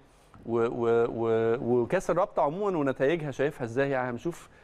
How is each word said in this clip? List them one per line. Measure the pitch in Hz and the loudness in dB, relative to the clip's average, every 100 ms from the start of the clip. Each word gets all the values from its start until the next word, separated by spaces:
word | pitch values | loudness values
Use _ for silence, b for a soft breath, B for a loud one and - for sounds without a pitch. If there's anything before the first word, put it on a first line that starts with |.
| b b b - 113 | b b b -16 -4
و-، | 117 | 0
و-، | 117 - 117 117 117 | 2 2 2 4 2
و-، | 113 113 113 113 120 120 123 | 0 0 2 2 0 2 0
وكأس | 117 180 190 | 2 0 0
الرابطة | 170 190 - | 0 0 0
عمومًا | 151 175 202 180 | 0 0 -2 0
ونتائجها | 139 131 139 170 151 | -2 0 0 0 -2
شايفها | 127 139 156 | -2 -2 -2
إزاي؟ | 117 117 139 | -4 -2 0
يعني | 135 127 | 0 -2
هنشوف | 120 170 165 - B | -4 -6 -8 -12 B